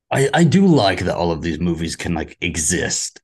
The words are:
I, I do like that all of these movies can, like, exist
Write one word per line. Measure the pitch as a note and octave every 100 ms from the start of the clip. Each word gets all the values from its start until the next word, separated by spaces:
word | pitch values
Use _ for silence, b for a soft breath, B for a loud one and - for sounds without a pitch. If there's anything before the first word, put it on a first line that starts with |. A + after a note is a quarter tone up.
| -
I, | C3 C#3
I | D3+
do | E3+ F3 G3
like | D3 G2 F#2
that | F2+ -
all | F2
of | D#2+
these | E2+ D2+
movies | F2 D#2+ E2 -
can, | E2+ D#2+
like, | D#2 -
exist | F2+ D#2+ D#2+ F2 D#2+ - - -